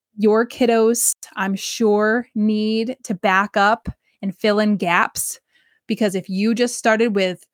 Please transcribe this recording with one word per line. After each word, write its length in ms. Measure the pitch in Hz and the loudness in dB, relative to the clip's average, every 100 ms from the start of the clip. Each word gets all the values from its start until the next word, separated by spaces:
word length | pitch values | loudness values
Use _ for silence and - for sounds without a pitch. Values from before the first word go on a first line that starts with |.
| _ 214 | _ 0
Your 300 | 214 220 233 | 2 2 0
kiddos, 680 | - 240 226 220 233 - - - - | 0 2 4 2 2 -2 -4 -8 -6
I'm 180 | 196 | -4
sure, 760 | 196 - - 220 208 214 233 240 | -4 -6 -2 0 2 2 0 -4
need 640 | 220 214 214 214 220 226 254 | -2 0 0 0 -2 -4 -6
to 100 | - | -8
back 420 | 190 208 185 202 208 | -2 0 0 0 2
up 320 | 202 - - - _ _ | 2 0 -4 -14 _ _
and 140 | 196 - | -8 -2
fill 220 | 214 208 | 0 2
in 180 | 214 202 | 2 0
gaps, 600 | 175 175 - - - - _ _ _ _ - | 0 0 0 -4 -10 -10 _ _ _ _ -6
because 300 | 226 214 185 | -2 -2 -2
if 120 | - | -4
you 260 | 190 214 | -2 0
just 220 | 226 240 - | 0 -2 -2
started 380 | 233 220 233 | 0 2 2
with 320 | 202 185 180 _ | 0 -2 -4 _